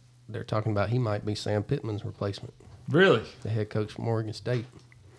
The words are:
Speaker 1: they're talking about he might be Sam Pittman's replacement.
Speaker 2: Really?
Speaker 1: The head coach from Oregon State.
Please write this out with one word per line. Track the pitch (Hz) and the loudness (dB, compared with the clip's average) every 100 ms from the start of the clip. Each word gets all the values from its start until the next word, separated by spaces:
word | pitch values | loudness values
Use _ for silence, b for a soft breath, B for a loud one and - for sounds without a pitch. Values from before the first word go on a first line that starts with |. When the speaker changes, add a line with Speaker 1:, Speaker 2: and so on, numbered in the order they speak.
| - - - | -20 -20 -10
Speaker 1:
they're | 110 | -8
talking | - 107 107 | -2 0 2
about | 101 98 | 2 2
he | 123 | 2
might | 113 104 107 | 2 0 -2
be | 104 | -2
Sam | 107 104 | 0 0
Pittman's | 104 143 113 104 104 | 2 -2 -2 -6 -6
replacement. | 98 101 101 - - - - - | -4 -4 -4 -10 -16 -20 -14 0
Speaker 2:
Really? | 143 190 113 - - | 6 8 6 2 -8
Speaker 1:
The | - | -4
head | 110 104 | -2 0
coach | 110 104 | -2 -4
from | - 113 | -4 -2
Oregon | 113 110 | -2 -2
State. | - - 123 117 - - - - | -6 -2 -2 -4 -12 -20 -20 -20